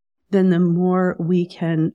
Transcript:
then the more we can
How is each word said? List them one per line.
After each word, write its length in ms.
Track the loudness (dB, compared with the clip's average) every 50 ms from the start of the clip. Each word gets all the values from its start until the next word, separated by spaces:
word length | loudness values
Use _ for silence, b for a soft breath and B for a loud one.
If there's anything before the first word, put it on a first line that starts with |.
| _ _ _ _ _ _
then 200 | 0 2 2 2
the 100 | 2 2
more 560 | 2 0 0 0 0 0 0 0 0 -2 -4 -4
we 280 | -4 -2 0 -2 -2
can 460 | -4 -8 -6 -4 -4 -2 -2 -2 -4